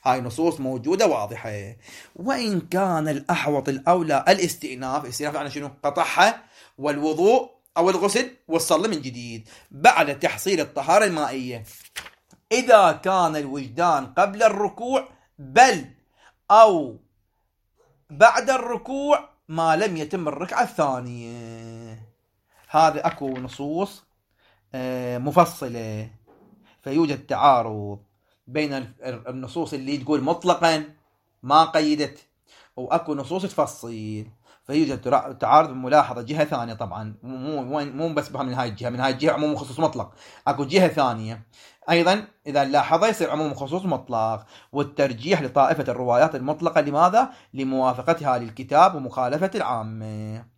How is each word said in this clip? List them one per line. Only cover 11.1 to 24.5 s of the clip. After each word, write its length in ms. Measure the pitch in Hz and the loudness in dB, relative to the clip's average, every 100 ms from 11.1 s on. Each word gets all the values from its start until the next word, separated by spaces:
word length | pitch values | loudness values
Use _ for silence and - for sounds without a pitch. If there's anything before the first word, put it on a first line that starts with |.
| 165 143 135 127 117 110 - - - - _ _ _ _ | 0 -4 -6 -10 -12 -14 -20 -18 -18 -18 _ _ _ _
إذا 400 | 233 254 220 180 | -2 8 8 8
كان 440 | 151 185 190 170 156 | 4 0 2 2 0
الوجدان 720 | 143 139 127 113 175 151 127 | -6 -8 -10 -2 0 0 -2
قبل 380 | 170 196 202 | 0 0 4
الركوع 640 | 226 202 208 - 240 262 - _ _ _ | 2 4 -4 -4 -2 -2 -2 _ _ _
بل 460 | 135 135 254 196 127 - _ _ _ _ _ | -2 6 6 6 -6 -20 _ _ _ _ _
أو 480 | 208 220 180 135 110 _ _ _ _ _ _ _ _ _ _ _ | 8 8 8 -2 -10 _ _ _ _ _ _ _ _ _ _ _
بعد 400 | 147 220 233 226 | 6 6 6 0
الركوع 800 | 262 240 233 - 269 285 294 - _ _ | -2 -2 -8 -6 -6 2 2 0 _ _
ما 280 | 160 165 160 | -2 2 2
لم 220 | 214 165 | 0 -2
يتم 300 | 151 190 156 | -6 -6 -6
الركعة 360 | 139 180 - | -6 -6 -2
الثانية. 1400 | 240 - 147 127 123 120 117 117 117 113 113 113 117 110 110 _ _ _ _ _ _ | -2 0 -2 -2 -8 -12 -14 -14 -14 -16 -16 -16 -16 -18 -20 _ _ _ _ _ _
هذا 380 | 156 156 147 - | 4 4 2 -6
أكو 220 | - 139 | -4 -8
نصوص، 720 | 127 127 - 143 160 196 - _ _ _ _ _ | -6 -10 -10 -8 -4 -6 -8 _ _ _ _ _